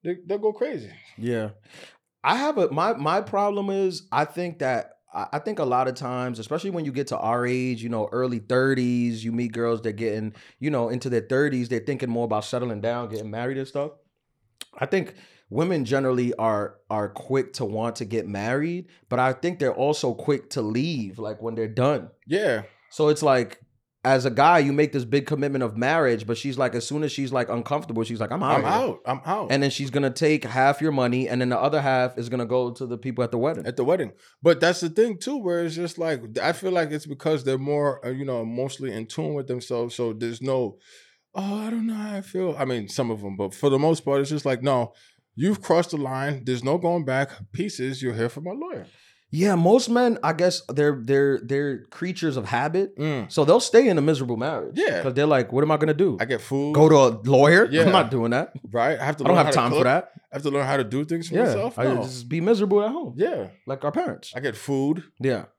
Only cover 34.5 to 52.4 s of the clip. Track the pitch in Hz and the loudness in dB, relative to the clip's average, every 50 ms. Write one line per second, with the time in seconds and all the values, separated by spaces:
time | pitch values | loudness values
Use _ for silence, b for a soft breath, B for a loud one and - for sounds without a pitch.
34.5 | 170 135 165 170 180 175 175 165 160 214 226 240 208 160 - 254 294 277 208 180 | 6 6 4 2 2 2 -2 0 4 4 4 4 2 -6 -6 -6 -6 -4 -2 -2
35.5 | 175 170 170 165 156 165 175 165 170 175 165 165 156 127 120 110 110 123 - 151 | 0 0 -2 -4 -4 -6 -8 -8 -6 -4 -2 -2 -2 -4 -6 -6 -6 -2 0 0
36.5 | 170 - 196 185 185 175 165 147 151 151 - 156 143 131 - 156 156 139 127 135 | -2 -2 -2 0 0 0 0 0 -4 -8 -8 -10 -12 -4 0 0 0 0 0 -2
37.5 | 131 131 135 143 147 147 147 143 131 - - 120 131 131 139 135 123 117 113 113 | -2 -2 0 -2 0 2 2 0 0 -2 -6 -6 -6 -6 -4 -4 -4 -4 -4 -4
38.5 | 117 123 131 135 131 - 135 127 101 110 110 110 - - 160 151 151 143 131 117 | -4 -4 -4 -6 -6 -8 -8 -6 -6 -6 -8 -8 -6 -6 -4 -4 -4 -6 -4 -4
39.5 | 123 123 120 - 123 117 117 120 - - 123 117 110 110 117 117 117 113 127 135 | -6 -6 -4 -4 -4 -4 -4 -4 -4 -4 -4 -4 -4 -4 -6 -6 -6 -6 -4 -2
40.5 | 135 131 123 101 92 b b b b b b b b b b _ _ 190 196 202 | 0 0 0 -2 -6 b b b b b b b b b b _ _ -6 -4 -4
41.5 | 202 214 214 226 233 233 220 226 220 208 208 214 208 196 190 - - 185 185 175 | -4 -4 -4 -4 -4 -4 -2 -4 -4 -6 -6 -6 -8 -10 -10 -6 -6 -4 -4 -2
42.5 | 143 139 139 131 123 117 104 98 - - 127 117 110 104 101 98 98 95 101 92 | -2 -4 -4 -4 -2 -4 -6 -6 -4 -4 -2 -2 -4 -6 -6 -10 -4 -4 -4 -4
43.5 | - - - 143 135 135 147 165 160 156 - 143 139 139 139 139 156 147 - 143 | -4 0 2 2 4 4 4 2 2 2 0 0 0 0 0 0 -4 -4 -2 -2
44.5 | 131 117 127 143 135 123 117 - b b b b b b b _ _ 113 143 190 | -2 0 0 0 0 0 -2 -4 b b b b b b b _ _ -2 0 0
45.5 | 208 196 - - 170 170 170 - - 147 139 131 131 131 139 143 143 135 - 127 | 0 0 2 2 2 2 2 0 -4 -6 -4 -4 -4 -4 -2 -4 -4 -4 -2 -4
46.5 | 127 120 120 135 156 175 175 170 175 175 151 131 131 135 139 135 - - - _ | -4 -2 0 -2 -2 0 0 0 0 0 -2 0 0 0 -2 -2 -6 -18 -18 _
47.5 | - - 180 208 - - 127 131 135 131 135 123 110 110 117 123 - 143 160 180 | -6 -6 -6 -6 -4 -6 -6 -6 -6 -4 -4 -4 -2 0 -2 -2 -4 -8 -10 -8
48.5 | 208 277 330 359 339 - - b b b b b b b b b - 156 185 208 | -8 -8 -8 -8 -10 -12 -12 b b b b b b b b b -2 2 2 4
49.5 | 190 170 170 175 220 262 240 226 233 247 247 240 226 - - 151 160 156 175 180 | 4 4 6 6 6 6 6 4 2 4 4 4 2 2 0 -2 2 2 2 2
50.5 | 180 - - - 131 143 147 147 143 131 113 123 139 139 139 139 135 - - 117 | 2 0 -8 -4 0 2 2 2 2 0 0 2 4 4 4 4 2 0 -2 -2
51.5 | 139 139 147 143 131 - - _ - - 170 180 180 - 165 156 131 127 | -2 -2 -2 -2 -4 -8 -12 _ -10 -8 -6 -6 -4 -2 -2 -2 -2 -2